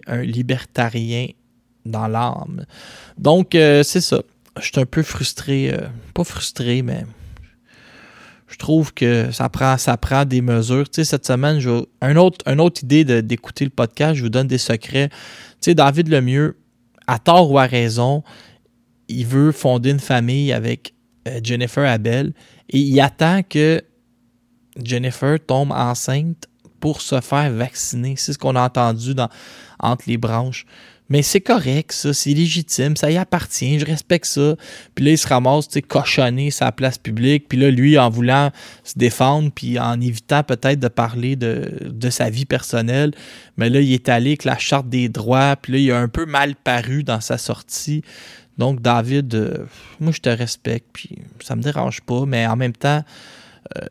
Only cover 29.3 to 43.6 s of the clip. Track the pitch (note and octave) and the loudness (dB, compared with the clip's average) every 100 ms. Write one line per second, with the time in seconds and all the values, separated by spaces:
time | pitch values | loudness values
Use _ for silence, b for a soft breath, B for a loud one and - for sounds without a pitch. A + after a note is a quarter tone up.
29.3 | B B B B B A#2 A#2+ - A#2 A2+ | B B B B B -4 -2 -2 -2 -2
30.3 | A2+ B2+ A#2+ - B B B B C#3+ C#3 | -2 -4 -8 -16 B B B B 0 2
31.3 | G3+ - A3 B2+ C#3+ - - D3 C#3+ C#3+ | 2 2 2 2 -2 -2 -4 -2 -2 0
32.3 | D3 E3 E3 D#3 - D3 D3+ D3+ E3+ F#3 | 2 2 0 -4 -2 0 0 0 0 0
33.3 | F3 - - B2+ D3 D3 D#3 - E3+ - | -4 -4 -4 0 0 0 -4 0 0 0
34.3 | C#3+ D3 - B B B - C#3 D#3 - | 0 0 0 B B B 0 2 2 4
35.3 | B2+ B2+ D3 C#3+ D3+ - C#3+ - - B2 | 2 4 2 0 -6 -2 -2 0 0 0
36.3 | B2+ C#3+ - B2+ - C3 B2+ - A2 B2+ | 0 -2 -2 -2 -2 -2 -4 -6 0 2
37.3 | D3 - B2+ C#3 B2+ C#3 D3 B2 A#2 A#2+ | 2 0 2 4 4 4 6 4 2 2
38.3 | C3+ C#3+ - B B - C3 A#2+ - C3 | 2 2 -2 B B -10 0 0 2 2
39.3 | D3+ D3 - B2 A#2+ A#2+ A#2+ B2 A2+ - | 2 0 -4 -4 -2 -2 -2 -2 -4 -2
40.3 | D3 D3 B2 C3+ C#3+ B2 - A#2 A#2+ B2+ | 0 0 -2 0 0 0 0 -2 -2 -4
41.3 | C3+ A#2 B2 - - - A2+ B2 - A#2+ | -2 -2 -4 -6 -10 -12 -6 -4 -2 -2
42.3 | A2+ C3+ B2+ - A#2 A2+ C3+ D3 - B | -2 -2 -4 -2 -4 0 0 0 -4 B
43.3 | B B - | B B -4